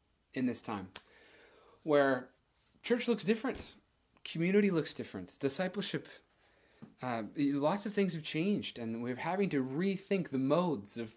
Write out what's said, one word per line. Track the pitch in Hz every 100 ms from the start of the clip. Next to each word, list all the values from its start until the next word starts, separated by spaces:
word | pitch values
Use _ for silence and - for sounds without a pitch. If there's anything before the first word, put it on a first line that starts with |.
| _ _ _
in | 131 127
this | 113
time, | - 104 95 - - - - - - - - -
where | 160 147 139 127 123 - _ _ - _
church | - 240 -
looks | 220
different, | 160 226 262 - - - _ _ _ _
community | - 160 175 202 202
looks | 170 -
different, | - 113 98 90 -
discipleship, | 139 - 185 202 185 160 - - _ _ _ _ _ _ - -
uh, | 127 117 104 -
lots | 139 143 147 202 208
of |
things | 202 190
have | 160
changed, | - 156 185 190 104 -
and | 113 113
we're | 120 123
having | 165 185 196
to | 147
rethink | 127 139 196 190 - 196 160
the | 135
modes | 135 156 180 120 101 117
of, | 113